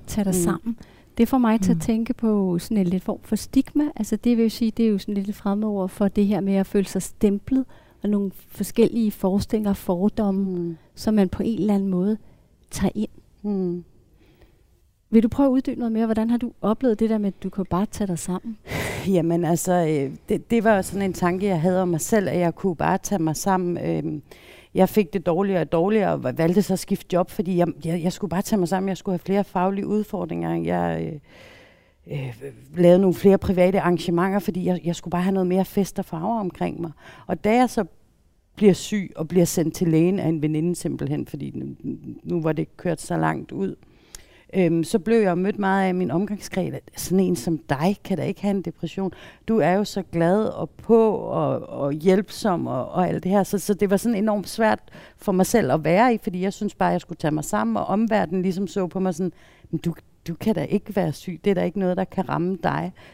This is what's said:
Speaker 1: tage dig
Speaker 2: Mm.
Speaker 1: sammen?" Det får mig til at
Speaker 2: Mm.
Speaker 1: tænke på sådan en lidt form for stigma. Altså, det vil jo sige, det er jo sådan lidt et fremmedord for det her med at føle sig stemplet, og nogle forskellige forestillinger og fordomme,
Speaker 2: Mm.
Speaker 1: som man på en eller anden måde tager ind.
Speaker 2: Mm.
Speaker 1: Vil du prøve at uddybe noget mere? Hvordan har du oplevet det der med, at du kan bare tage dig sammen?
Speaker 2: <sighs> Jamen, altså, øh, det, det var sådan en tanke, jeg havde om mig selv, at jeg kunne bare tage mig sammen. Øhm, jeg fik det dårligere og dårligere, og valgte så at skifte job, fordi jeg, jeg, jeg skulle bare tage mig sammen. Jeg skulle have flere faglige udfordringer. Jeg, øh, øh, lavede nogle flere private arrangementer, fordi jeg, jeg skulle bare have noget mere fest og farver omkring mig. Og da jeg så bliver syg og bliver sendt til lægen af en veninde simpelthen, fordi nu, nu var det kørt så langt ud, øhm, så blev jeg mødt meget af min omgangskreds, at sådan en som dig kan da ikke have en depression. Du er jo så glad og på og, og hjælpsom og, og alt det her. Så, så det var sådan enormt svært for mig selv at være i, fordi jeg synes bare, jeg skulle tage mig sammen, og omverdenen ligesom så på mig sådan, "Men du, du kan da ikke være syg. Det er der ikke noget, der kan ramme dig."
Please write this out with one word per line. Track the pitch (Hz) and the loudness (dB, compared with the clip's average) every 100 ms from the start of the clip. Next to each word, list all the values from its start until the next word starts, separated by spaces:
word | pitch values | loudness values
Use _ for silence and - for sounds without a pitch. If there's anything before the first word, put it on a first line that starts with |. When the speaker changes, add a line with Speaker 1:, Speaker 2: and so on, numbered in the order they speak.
| - | -2
Speaker 1:
tage | 220 | -2
dig | 196 180 | 0 2
Speaker 2:
Mm. | |
Speaker 1:
sammen?" | 175 165 233 226 - - - - | 2 0 -4 -8 -10 -20 -8 0
Det | 233 | 2
får | 269 | 4
mig | 233 220 | 4 4
til | 185 | 2
at | 170 | 2
Speaker 2:
Mm. | |
Speaker 1:
tænke | 160 226 226 | 2 -2 -2
på | 247 226 208 190 175 | -2 0 2 2 -2
sådan | - 214 | -2 0
en | 175 | 2
lidt | 185 | 0
form | - - | -4 -8
for | - 214 | -4 -4
stigma. | - 269 - 294 294 - | 0 0 0 0 0 -2
Altså, | 208 214 | -4 -2
det | 240 233 | 2 2
vil | |
jo | 226 | 2
sige, | - 226 | 2 -2
det | 220 | 2
er | 226 | 2
jo | 202 | 2
sådan | - | -2
lidt | 202 196 | -4 -4
et | |
fremmedord | 202 202 202 214 202 185 | -4 -2 -2 -2 -2 -4
for | - 196 | 0 0
det | - 202 | 2 2
her | 202 | 2
med | 196 | 2
at | 196 190 | 2 2
føle | 202 190 | 0 0
sig | 190 | -2
stemplet, | - - 208 202 - 262 254 - - _ | -6 0 0 0 0 -2 -2 -8 -20 _
og | 202 | -2
nogle | 208 196 - - | 0 -2 -6 -14
forskellige | - 202 - 226 233 220 | -8 -4 2 2 2 -2
forestillinger | - 190 196 - 220 208 | 0 0 0 0 -2 0
og | 196 | -2
fordomme, | - 175 208 - 202 190 190 180 | -2 0 0 0 0 0 -2 -2
Speaker 2:
Mm. | 170 165 _ | -4 -8 _
Speaker 1:
som | - - | -6 0
man | 214 185 | 2 2
på | - | 0
en | 202 220 | -2 0
eller | 208 | 0
anden | 202 196 | 0 0
måde | 180 196 220 - - _ _ _ | 0 0 -2 -6 -20 _ _ _
tager | - 190 | -4 -2
ind. | - 214 - - _ | -2 -6 -8 -20 _
Speaker 2:
Mm. | 208 196 180 175 170 _ _ _ _ _ _ _ _ _ _ _ - | -4 -2 -2 -4 -10 _ _ _ _ _ _ _ _ _ _ _ 2
Speaker 1:
Vil | 220 | 2
du | 226 | 4
prøve | - 277 | 2 2
at | |
uddybe | 262 269 240 | 2 -2 -4
noget | 233 | -4
mere? | 220 226 | -2 0
Hvordan | 220 226 | 0 0
har | 240 | -2
du | 240 - | -4 -4
oplevet | 196 220 262 214 | -2 0 0 2
det | 226 | 0
der | 220 | 0
med, | 202 | -2
at | - | -4
du | 190 | -8
kan | 196 185 | -6 -2
bare | 180 214 | -2 -2
tage | - 202 | -2 -4
dig | 165 | -4
sammen? | - 180 233 220 - - | -4 -6 -6 -12 -8 -6
Speaker 2:
<sighs> | - - 180 | -6 -4 0
Jamen, | 185 165 170 | 2 2 2
altså, | 160 170 - | 2 0 2
øh, | 180 160 151 135 156 - | 2 2 0 -2 -6 -4
det, | 202 - | -4 0
det | 233 | 2
var | 214 202 | 4 2
sådan | 185 196 | 0 -4
en | 196 | -4
tanke, | 165 175 180 202 | 0 -2 0 0
jeg | 175 | 2
havde | 175 185 | 2 2
om | 185 | 0
mig | 160 | 0
selv, | - 220 190 | 0 0 0
at | 175 | 0
jeg | 170 | 0
kunne | - 196 160 | 0 -4 0
bare | 160 190 | 0 0
tage | - 202 | -2 -2
mig | 160 147 | 0 -2
sammen. | 202 185 175 175 | 0 0 0 -2
Øhm, | 160 165 156 151 - - - - - | -2 -2 -4 -6 -12 -20 -20 -20 -6
jeg | - 185 | 2 2
fik | 220 202 | 2 0
det | 190 175 | -2 -2
dårligere | 165 196 185 | 0 0 0
og | 147 | 0
dårligere, | 165 185 214 175 | 2 2 2 2
og | 147 123 127 | 0 -2 0
valgte | 165 196 | 2 4
så | 180 | 2
at | 185 | 0
skifte | - 196 - 180 | -2 -4 -2 -2
job, | 185 | 0
fordi | - 180 175 | -2 -2 0
jeg, | 170 - | 0 -2
jeg, | 165 170 | -4 -2
jeg | 175 | -2
skulle | - 160 | -4 -4
bare | 175 | -4
tage | - 214 | 0 0
mig | 170 | 0
sammen. | 190 196 | 0 -2
Jeg | 180 | -4
skulle | - | -4
have | 180 | -4
flere | - 196 | -2 -2
faglige | 190 190 185 196 - | 0 0 0 -2 -2
udfordringer. | 214 208 185 175 170 165 | -2 -2 -6 -6 -4 -4
Jeg, | 165 165 175 170 82 156 151 - - - - - _ _ _ - | -2 -2 -2 -2 -2 -6 -10 -16 -20 -20 -20 -20 _ _ _ -12
øh, | 143 | -8
øh, | 131 113 135 120 - 160 | -8 -12 -16 -18 -8 4
lavede | 175 180 | 8 8
nogle | 196 | 6
flere | 170 196 196 | 6 6 6
private | - 180 180 190 | 4 4 4 4
arrangementer, | 170 175 - 170 190 196 | 2 0 0 0 2 0
fordi | - 170 | -2 -2
jeg, | 180 180 | 0 -2
jeg | 165 170 | -2 -6
skulle | 170 | -4
bare | 175 | -2
have | 185 | 0
noget | 190 180 | 2 2
mere | 185 | 2
fest | 185 - 185 - | 0 0 -2 -4
og | |
farver | 185 160 190 233 | -8 -6 -4 -2
omkring | 190 - 175 - | -4 -4 -6 -6
mig. | 170 - - - - | -10 -10 -20 -14 -8
Og | 175 | -2
da | 208 240 | 2 4
jeg | 247 | 4
så | - 180 - _ _ _ _ _ - | 0 -6 -8 _ _ _ _ _ 4
bliver | 208 | 6
syg | 175 - 208 175 - | 6 0 -4 -4 -8
og | 160 | -2
bliver | 175 | 2
sendt | 170 - 160 | 2 2 -2
til | - 170 | 0 2
lægen | 156 170 196 | 4 4 2
af | 160 | 0
en | 160 | 0
veninde | 151 151 170 175 | 0 0 0 -2
simpelthen, | - - 139 151 147 | -4 -4 -4 -4 -6
fordi | 147 143 | -8 -10
nu, | - 135 - - - 147 - | -10 -10 -10 -10 -10 -10 -12
nu | - 175 | -6 -2
var | 160 | -2
det | 156 156 - | -2 -4 -6
kørt | 180 160 | -6 -4
så | - 170 | -4 -2
langt | 160 156 - | 0 -2 -6
ud, | - 190 - - _ _ - - - _ | -6 -6 -6 -16 _ _ -20 -20 -20 _
øhm, | 190 175 170 | 2 2 2
så | 156 226 | 2 0
blev | 165 226 | 2 4
jeg | 196 175 | 4 2
mødt | 190 202 | 0 0
meget | 196 196 190 | 0 2 2
af | |
min | 180 180 | 0 0
omgangskreds, | 170 202 208 - 190 160 | 0 -2 -6 -8 -4 -4
at | - - - | -6 -12 -12
sådan | - 185 | 0 2
en | 180 170 | 2 0
som | - 156 | -2 -4
dig | - 139 170 202 | -2 0 0 0
kan | - 190 | -4 -4
da | |
ikke | 135 196 | -4 -4
have | 202 196 | -2 -2
en | |
depression. | 170 - 170 - 190 - - - - | -4 -8 -8 -6 -6 -6 -18 -12 -2
Du | 226 | 2
er | 156 | 4
jo | 190 | 2
så | 208 202 | 0 -4
glad | 175 170 165 202 | -4 0 2 2
og | 214 - 156 | 0 -4 -10
på | - - 226 220 | -6 4 4 6
og, | 190 110 151 143 135 - | 2 -4 -2 0 -2 -6
og | 123 139 | -4 -4
hjælpsom | 151 175 190 190 - 220 170 123 | 0 4 4 2 -4 -2 0 -2
og, | 123 117 | -4 -4
og | 175 175 | -2 -2
alt | - | -2
det | 185 | 0
her. | 202 | 2
Så, | 185 202 | 2 -2
så | - | -2
det | 202 202 | 0 2
var | 196 | 0
sådan | 233 208 | 0 0
enormt | 220 208 175 | 0 -2 -4
svært | - 220 214 - - - - | 0 2 0 -4 -20 -20 -10
for | - | 0
mig | 185 185 | 2 4
selv | 233 135 | 4 2
at | 156 | 2
være | 156 180 254 | 2 4 4
i, | 220 | 2
fordi | - 180 | -2 -4
jeg | 190 | -4
synes | - 208 | -4 -6
bare, | - 180 | -2 0
jeg | 175 | 0
skulle | - 175 | -4 -4
tage | 156 | -2
mig | 151 | -2
sammen, | 147 208 226 220 | -2 -2 -2 -2
og | - | -2
omverdenen | 196 220 214 170 185 | 0 2 0 0 0
ligesom | 185 175 196 | -2 -2 -4
så | 196 180 | -4 -4
på | 190 | -2
mig | 190 | -2
sådan, | 170 185 - - _ - | -2 -4 -6 -20 _ -8
"Men | 160 | -6
du, | 170 160 - _ - | -4 -6 -12 _ -12
du | |
kan | 175 220 | -6 -2
da | 190 | -2
ikke | 147 202 - 202 | 0 -4 -2 -2
være | 170 | -2
syg. | 143 - 160 | -4 -8 -4
Det | 202 | 0
er | |
der | 185 | 0
ikke | 175 202 | 0 -2
noget, | 185 180 | -2 -2
der | |
kan | 185 - 180 | -4 -4 -4
ramme | 147 175 190 | -2 -2 -2
dig." | - 147 175 - - | -2 -4 -6 -10 -20